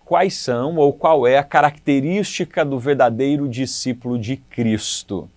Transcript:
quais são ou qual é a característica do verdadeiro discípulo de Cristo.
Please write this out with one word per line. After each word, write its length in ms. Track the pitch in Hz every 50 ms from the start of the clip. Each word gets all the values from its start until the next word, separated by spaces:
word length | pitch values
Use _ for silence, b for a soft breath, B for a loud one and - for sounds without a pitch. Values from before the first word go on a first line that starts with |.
| _
quais 300 | - 170 170 190 185 -
são 400 | - - 131 120 120 131 156 170
ou 180 | 156 143 143 147
qual 320 | - - 160 160 139 120
é 140 | 123 135 139
a 40 | 139
característica 1200 | - - 151 147 147 147 - - 151 139 135 135 165 185 208 190 - - - 175 - - 175 156
do 140 | 139 139
verdadeiro 720 | 123 117 147 143 135 131 117 113 117 135 139 147 139 143 131
discípulo 720 | 110 127 131 117 - - - 131 123 - - 123 123 117
de 180 | 104 117 135
Cristo. 880 | - _ _ - 120 117 113 107 104 - - - - - - 101 85 73 - _